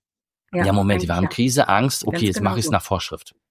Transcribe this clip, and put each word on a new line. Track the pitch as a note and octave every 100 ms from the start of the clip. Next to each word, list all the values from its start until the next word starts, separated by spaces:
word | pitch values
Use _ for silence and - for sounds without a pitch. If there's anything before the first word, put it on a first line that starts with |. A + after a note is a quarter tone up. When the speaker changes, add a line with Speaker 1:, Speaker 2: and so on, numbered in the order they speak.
| _ _ _ _ _
Speaker 1:
Ja, | F3+ F#2+
Speaker 2:
„Ja, |
Moment, | G2+ G2 G2
wir | F2
Speaker 1:
eigentlich | F2
Speaker 2:
haben |
Speaker 1:
ja. | F#2
Speaker 2:
Krise, | - B2 B2+ -
Angst, | G2 C3 - -
okay, | E3+
Speaker 1:
Ganz | G#2
Speaker 2:
jetzt | C#3
Speaker 1:
genau | G2
Speaker 2:
mache | G2
ich's | -
Speaker 1:
so. |
Speaker 2:
nach | G2
Vorschrift.“ | - F#2 - D#2 - _ _